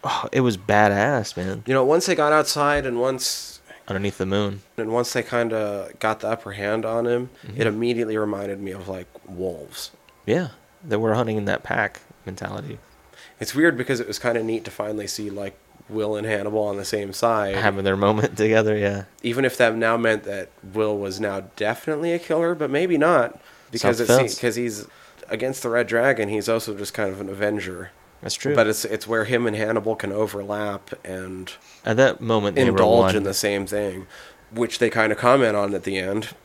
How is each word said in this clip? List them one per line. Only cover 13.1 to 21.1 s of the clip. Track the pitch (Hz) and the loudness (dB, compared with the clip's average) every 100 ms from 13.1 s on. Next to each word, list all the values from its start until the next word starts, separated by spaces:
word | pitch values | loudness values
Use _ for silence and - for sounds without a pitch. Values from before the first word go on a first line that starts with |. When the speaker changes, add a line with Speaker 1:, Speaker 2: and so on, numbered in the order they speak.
| - - _ | -20 -20 _
Speaker 2:
It's | 110 | -6
weird | 131 165 127 | 2 2 2
because | 127 127 | -2 -2
it | 117 | -2
was | 104 | -4
kinda | 123 117 | -2 -2
neat | 113 113 | -2 -4
to | 110 | -6
finally | - 107 107 101 | -8 -6 -6 -8
see, | - 104 | -8 -8
like, | 101 98 - _ - - | -8 -10 -12 _ -20 -10
Will | 107 107 | -4 -2
and | 107 | -2
Hannibal | 110 107 101 107 | -2 -2 -2 -2
on | 104 101 | -2 -4
the | |
same | 95 107 101 | -4 -4 -4
side. | 95 117 113 101 98 | 0 2 2 0 2
Speaker 1:
Having | 104 98 | 0 2
their | 98 95 | 2 4
moment | 101 107 107 107 | 4 4 0 2
<laughs> | |
together, | 107 110 107 107 | 4 6 4 2
yeah. | 101 101 98 - | 0 -2 -8 -8
Speaker 2:
Even | 120 117 | -4 0
if | 135 - | 0 4
that | 120 | 2
now | 113 113 117 | 4 2 2
meant | 113 107 | 2 0
that | 101 101 90 _ 98 | -2 -8 -10 _ -8
Will | 101 107 104 | -2 0 0
was | 98 | -4